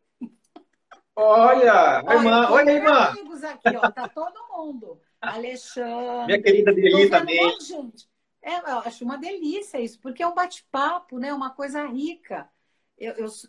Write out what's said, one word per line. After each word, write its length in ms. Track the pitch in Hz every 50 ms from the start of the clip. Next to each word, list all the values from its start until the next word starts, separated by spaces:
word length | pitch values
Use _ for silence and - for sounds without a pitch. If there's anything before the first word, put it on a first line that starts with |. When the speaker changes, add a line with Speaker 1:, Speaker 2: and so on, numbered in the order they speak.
| _ _ _ - 240 226 _ _ _ _ _ - _ _ _ _ _ _ - _ _ _ -
Speaker 1:
Olha, 880 | 214 214 214 214 226 226 247 262 262 247 233 208 185 165 143 - - -
a 0 |
Speaker 2:
Olha, 100 | - 233
Speaker 1:
irmã. 340 | 240 226 226 226 233 240 226
Speaker 2:
eu 100 | 220 277
tenho 40 | 285
Speaker 1:
Oi, 40 | 285
irmã. 460 | 294 294 294 302 285 254 226 240 -
Speaker 2:
amigos 280 | - 349 294 339 269 294
aqui, 320 | 311 277 - - 233 240
ó, 140 | 233 254 -
tá 180 | - 254 240
todo 400 | - - 302 320 359 381 453 480 466
mundo. 500 | 392 339 311 302 277 240 214 180 160 _ _ _ _ - -
Alexandre. 1040 | 240 214 226 240 247 254 254 - - - 254 240 233 233 240 247 247 240 240 240
Speaker 1:
Minha 160 | 233 196 214
querida 320 | 208 202 196 208 208 202 196
Deli 180 | 185 190 180
Speaker 2:
Tô 60 | 170 196 196
vendo 120 | 196 180 165
Speaker 1:
também. 200 | 170 - 165 170
Speaker 2:
um 60 | 170
monte 140 | 175 - -
de 60 | 302
gente. 440 | - 359 302 262 226 - _ _ _ _ _ _ _ _ _
É, 180 | - 294 339 349
eu 200 | 330 302 254 233
acho 260 | 226 240 233 - 247
uma 120 | 240 277
delícia 640 | 277 294 349 403 359 320 294 349 415 403 - - 262
isso, 200 | 233 226 - _
porque 200 | - 269 254 -
é 60 | 339
um 80 | 339 349
bate-papo, 800 | 359 359 359 - - _ _ - 269 277 302 339 359 - - 254
né? 160 | 247 254 285 294
Uma 180 | 269 269 254
coisa 340 | 262 - 277 277 269 294 294
rica. 640 | 277 233 262 294 330 339 339 _ - 190 160 139 _ _ _ _ _ _ _ _ _ _
Eu, 160 | - - 226 226
eu, 100 | - 220 214 214 - -